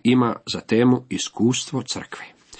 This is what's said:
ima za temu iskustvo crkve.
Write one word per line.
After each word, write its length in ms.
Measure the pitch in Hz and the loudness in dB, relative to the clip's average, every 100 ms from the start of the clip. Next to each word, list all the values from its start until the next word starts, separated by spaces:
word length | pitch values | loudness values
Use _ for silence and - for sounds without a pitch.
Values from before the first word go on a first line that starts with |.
ima 320 | - 127 120 - - | 2 4 2 -2 -8
za 80 | - | -10
temu 440 | - 113 123 123 127 | -2 2 4 2 0
iskustvo 760 | - - - 113 127 - 131 | -8 -8 -2 0 0 -4 -8
crkve. 420 | 123 - - - - _ _ | -6 -10 -12 -16 -18 _ _